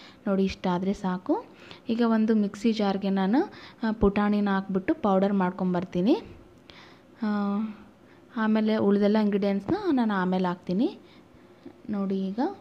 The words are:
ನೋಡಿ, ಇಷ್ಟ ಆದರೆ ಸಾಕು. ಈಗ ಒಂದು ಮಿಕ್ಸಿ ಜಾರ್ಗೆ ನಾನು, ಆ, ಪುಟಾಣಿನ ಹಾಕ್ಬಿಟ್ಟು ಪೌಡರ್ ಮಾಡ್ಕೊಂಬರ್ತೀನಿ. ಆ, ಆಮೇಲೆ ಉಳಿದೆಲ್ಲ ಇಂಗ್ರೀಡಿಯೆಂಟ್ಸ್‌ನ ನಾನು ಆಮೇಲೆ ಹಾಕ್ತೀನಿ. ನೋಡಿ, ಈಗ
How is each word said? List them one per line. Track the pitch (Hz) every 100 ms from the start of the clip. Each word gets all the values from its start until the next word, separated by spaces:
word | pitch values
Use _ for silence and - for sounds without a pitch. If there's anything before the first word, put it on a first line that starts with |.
| - - -
ನೋಡಿ, | 196
ಇಷ್ಟ | 190 - 190
ಆದರೆ | 175 190
ಸಾಕು. | 208 190 185 - 392 - - - - -
ಈಗ | 226 233
ಒಂದು | 226 220 220
ಮಿಕ್ಸಿ | 202 - 233
ಜಾರ್ಗೆ | 214 202 196 196
ನಾನು, | 196 190 254 415 - - -
ಆ, | 226
ಪುಟಾಣಿನ | 214 202 208 208 208 202
ಹಾಕ್ಬಿಟ್ಟು | 190 196 190 190
ಪೌಡರ್ | 320 208 190 196
ಮಾಡ್ಕೊಂಬರ್ತೀನಿ. | 202 180 185 185 175 180 175 196 415 - - - - - - - - - -
ಆ, | 214 208 202 202 220 208 - - - - - 233
ಆಮೇಲೆ | 220 220 214 220
ಉಳಿದೆಲ್ಲ | 202 202 202 220
ಇಂಗ್ರೀಡಿಯೆಂಟ್ಸ್‌ನ | 208 202 202 196 196 381 392
ನಾನು | 262 226
ಆಮೇಲೆ | 196 180 185 180
ಹಾಕ್ತೀನಿ. | 175 - 185 311 - - - - - - - - - -
ನೋಡಿ, | 208 196 196
ಈಗ | 190 208 320 403